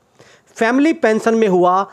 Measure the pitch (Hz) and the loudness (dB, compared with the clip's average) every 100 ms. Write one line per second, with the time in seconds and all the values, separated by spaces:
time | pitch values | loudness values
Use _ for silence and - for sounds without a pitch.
0 | _ _ - _ _ - 226 262 311 320 | _ _ -20 _ _ -4 -2 0 0 0
1 | 220 220 233 226 214 180 180 185 202 | -2 0 0 0 0 2 2 0 -4